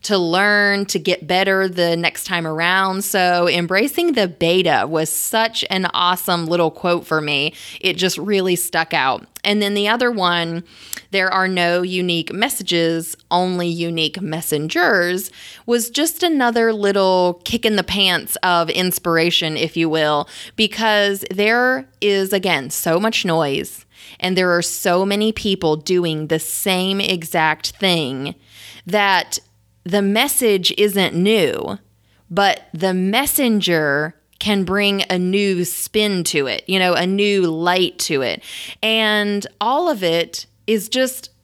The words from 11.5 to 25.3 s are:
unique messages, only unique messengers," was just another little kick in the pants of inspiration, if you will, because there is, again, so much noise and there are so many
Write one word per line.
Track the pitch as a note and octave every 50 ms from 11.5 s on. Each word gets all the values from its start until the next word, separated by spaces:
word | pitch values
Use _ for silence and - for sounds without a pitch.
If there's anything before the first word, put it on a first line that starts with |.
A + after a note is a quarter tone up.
| F#3+ F3+ F3 E3+ F3 F3+ F3+
unique | F#3 F#3 F#3 F3+ F3+ E3+ E3 D#3+ - -
messages, | F#3 A3 C#4+ C#4 - G3 - F3 E3+ E3 E3 E3 E3 D#3+ - - _ _ _
only | - F3+ F3+ F#3 F3+ F3+ F3
unique | F3 E3+ E3+ E3+ E3+ E3+ E3 D#3+ D3+ D3+ G3
messengers," | F#3 D#3 D#3 E3 E3 - - D3 D3+ D#3 - E4 F4+ E4 A#3+ F#3+ F3 F3 F3+ F#3 F#3+ - - - - - - - -
was | - A#3+ A#3+ A3+ A#3
just | - - D4 D#4+ - - -
another | F4 E4 C#4+ B3+ A#3+ A#3 A#3 A3+ A3+ A3+
little | G#3 G3+ G3 G3 G3+ G3 F#3 F#3 F#3 F3+ F3+ F3 F3 _
kick | - - A#3 -
in | A3+ G#3+
the | G3+ F3+
pants | - F3+ G3+ G3 F#3+ F3+ E3 - - - - -
of | F#3 F3+ E3+ E3+ D#3+
inspiration, | - - F#3 F#3 F3 - - F3 E3 E3 D#3+ F3 E3+ - - D#3+ D#3
if | C#3+ D#3 D#3+ -
you | F3 E3 D#3+
will, | D#3 D#3+ D#3 D3+ D3+ D3 C#3+ - - - - - -
because | - A3 G#3 G#3+ - A3 A3 G#3+ G#3 G3+ G3+ G3+ G3 - -
there | F#3+ F#3 G#3 G#3+ A3+ A#3+ B3 B3+ B3+ C4 C4 - _ _
is, | - G#3 G3+ G3 F#3+ F#3+ G#3
again, | G3 F#3 G3 E3+ C#3 C3+ D3
so | - - - E3+ D#3+ F3
much | G#3 A3 A3 - -
noise | F#3+ E3 D#3+ D#3+ C#3+ C#3 C#3+ C#3+ - - - - _ _ - - - - -
and | - F#3 F#3 F3+
there | F#3 F3+ F3
are | E3+ E3+
so | - - - - F#3+ F3 F3+ F#3+
many | G3 G3 G3+ G#3+ A3